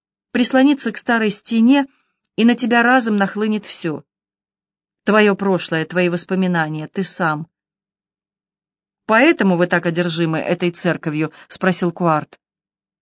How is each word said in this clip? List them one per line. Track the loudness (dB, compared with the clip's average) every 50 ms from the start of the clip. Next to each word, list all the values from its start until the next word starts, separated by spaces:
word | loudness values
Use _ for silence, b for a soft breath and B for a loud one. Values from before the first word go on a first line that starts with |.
| _ _ _ _ _ _
прислониться | -2 -2 0 2 2 4 4 4 2 0 -2 -6
к | -8
старой | -6 -4 -2 -2 0 0 -2
стене, | -4 -4 -6 -2 0 2 4 4 4 4 2 -2 _ _ _ _ _ _ _ _ _
и | 2 2
на | 2 2
тебя | 2 0 0 2 2
разом | 4 4 4 2 2 0 0
нахлынет | 0 0 -2 -2 -2 -2 -2 -2 -4 -6
всё. | -10 -12 -8 -6 -6 -8 -8 -12 _ _ _ _ _ _ _ _ _ _ _ _ _ _ _ _ _ _ _ -2
Твоё | 0 2 4 4 4 2
прошлое, | 0 0 -2 -2 -2 -2 -2 -4 -4 -4
твои | -2 -2 0 0 0
воспоминания, | -2 -4 -6 -4 -2 0 0 0 0 0 -2 -2 -4 -8 -10
ты | -8 -6 -6 -6
сам". | -4 -4 -2 -2 -2 -2 -4 -6 -12 _ _ _ _ _ _ _ _ _ _ _ _ _ _ _ _ _ _ _ _ _ _ _ _ _ _ _ _ _ _ _
"Поэтому | 0 2 4 4 4 4 2 2 2 2
вы | 2 2
так | 0 0 0 0
одержимы | -2 -2 -2 -2 -2 -2 -2 -2 -2 -2 -4
этой | -2 -4 -4 -2 -2 -4
церковью?" — | -4 -2 -2 -4 -4 -4 -4 -6 -4 -4 -4 -4 B B B
спросил | B -8 -4 -2 -2 0 0 -2 -4
Куарт. | -2 -2 0 0 0 0 -4 -8 _ _ _ _ _ _ _ _ _ _ _ _ _ _